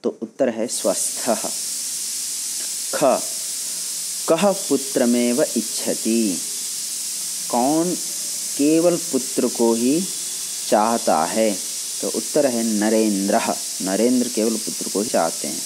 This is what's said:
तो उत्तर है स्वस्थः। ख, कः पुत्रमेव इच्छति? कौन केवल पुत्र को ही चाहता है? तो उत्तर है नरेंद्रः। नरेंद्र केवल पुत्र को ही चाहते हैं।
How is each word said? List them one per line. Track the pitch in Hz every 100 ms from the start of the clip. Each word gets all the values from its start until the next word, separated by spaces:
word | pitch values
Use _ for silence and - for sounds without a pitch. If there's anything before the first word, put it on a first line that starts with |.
तो | 110 -
उत्तर | 110 - 127
है | 110 107
स्वस्थः। | - - - - - - 107 - - - - - - - - - - - - - - -
ख, | - 139 98 - - - - - - - - - - -
कः | 160 202
पुत्रमेव | 190 - 139 - 139 120 120 120 120
इच्छति? | 156 117 107 - 117 - 110 113 110 85 - - - - - - - - - - -
कौन | 123 127 156 175 165 - - - - - -
केवल | 143 160 170 170
पुत्र | - 131 123 - 123
को | - 117
ही | 117 123 156 190 - - - - - -
चाहता | 113 107 117 - 80
है? | 85 107 110 95 - - - -
तो | 98
उत्तर | - - 151 139
है | 117 113 104
नरेंद्रः। | 107 110 110 98 98 110 - - - -
नरेंद्र | 90 98 120 127 120
केवल | 113 110 110
पुत्र | - - -
को | 95
ही | 110
चाहते | 110 82 - 76
हैं। | 65